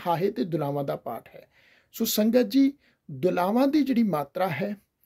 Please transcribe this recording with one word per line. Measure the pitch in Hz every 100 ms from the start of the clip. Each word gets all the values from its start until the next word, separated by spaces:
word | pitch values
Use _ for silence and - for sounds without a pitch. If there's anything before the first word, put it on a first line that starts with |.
| 175
ਹਾਹੇ | 165 202
ਤੇ | -
ਦੁਲਾਵਾਂ | 190 156 143 143
ਦਾ | 143 151
ਪਾਠ | - 113 - -
ਹੈ। | - _ _ _ _
ਸੋ | -
ਸੰਗਤ | 226 - 214 247
ਜੀ, | 202 262 269 - _ _ -
ਦੁਲਾਵਾਂ | 131 165 180 180 233 277
ਦੀ | 302
ਜਿਹੜੀ | 262 233
ਮਾਤਰਾ | 214 151 143 175 185
ਹੈ, | 131 202 208 _ _